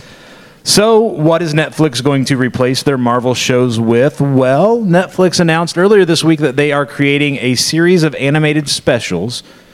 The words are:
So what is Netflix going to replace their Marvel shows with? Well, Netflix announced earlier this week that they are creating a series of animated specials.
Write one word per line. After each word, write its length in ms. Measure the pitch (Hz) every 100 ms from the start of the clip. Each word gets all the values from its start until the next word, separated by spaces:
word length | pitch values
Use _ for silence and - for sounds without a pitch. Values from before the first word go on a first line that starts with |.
| - - - - - -
So 360 | - 196 220 220
what 420 | 226 156 156 165
is 120 | 165 151
Netflix 480 | 139 - 156 120
going 220 | 139 139 123
to 120 | 131
replace 460 | 123 123 127 131
their 140 | 147 131
Marvel 360 | 120 123 127
shows 460 | 117 - 127 127 113
with? 420 | 113 117 143 -
Well, 560 | 143 131 127 139 208 233
Netflix 600 | 196 175 180 - 185 -
announced 380 | 170 165 170 170
earlier 280 | 196 208 170
this 180 | 156
week 160 | 165 151
that 140 | 143 135
they 160 | 147
are 140 | 143 139
creating 520 | - 139 143 147 113
a 180 | 127 120
series 480 | - 160 175 185
of 100 | 156 -
animated 540 | 139 156 151 151 143
specials. 720 | - 160 120 - 87 113 - - - -